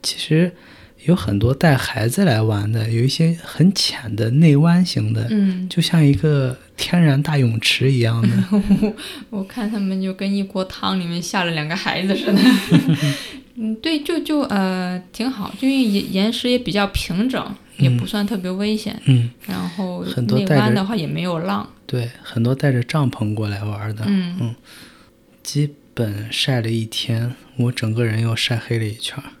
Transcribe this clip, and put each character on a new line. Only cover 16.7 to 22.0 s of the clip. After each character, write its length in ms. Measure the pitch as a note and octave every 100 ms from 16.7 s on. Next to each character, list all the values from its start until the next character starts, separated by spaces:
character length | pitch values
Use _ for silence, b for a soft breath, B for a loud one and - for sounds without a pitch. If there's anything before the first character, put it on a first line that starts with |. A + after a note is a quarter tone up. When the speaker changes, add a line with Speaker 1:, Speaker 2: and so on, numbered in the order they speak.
Speaker 2:
较 160 | G3+ G3+
平 400 | - - F3 B3
整， 160 | A3+ - G#3 - -
Speaker 1:
嗯。 60 |
Speaker 2:
也 60 | C3+
不 160 | B2 F#2+
算 200 | G#3 G#3
特 120 | A3
别 120 | F3+
危 280 | F#3 G#3 G#3+
险。 200 | - -
Speaker 1:
嗯。 260 | - B2+ A#2 - -
Speaker 2:
然 120 | F#3 F3+
后 280 | E3+ F#3 F3+
Speaker 1:
很 260 | F3+ F#3 A#2+
多 140 | G#3+
带 60 | F#3+
着 80 | D3
Speaker 2:
内 60 |
湾 140 | A#2+ A#2+
的 100 | G3
话 100 | A3+
也 100 | D3
没 180 | D3+
有 160 | F3+ E3
浪。 300 | F3+ G3+ - - -
Speaker 1:
对， 240 | B2+